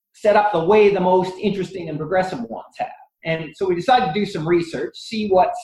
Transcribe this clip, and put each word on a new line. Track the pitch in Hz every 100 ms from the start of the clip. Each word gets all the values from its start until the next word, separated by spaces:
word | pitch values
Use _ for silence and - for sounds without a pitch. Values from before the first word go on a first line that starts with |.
| _
set | _ 214 208
up | 208
the | 170
way | 165 214 202
the | 196
most | 180 185 185 -
interesting | 208 185 180 190 165
and | 147
progressive | 156 185 185 143
ones | 113 101 - -
have. | - - - _
And | 165 160 156 -
so | 190
we | 175
decided | 170 254 247
to |
do | 208 196
some | 170 156
research, | 175 - 127 - -
see | - 220 214
what's | 185 175 -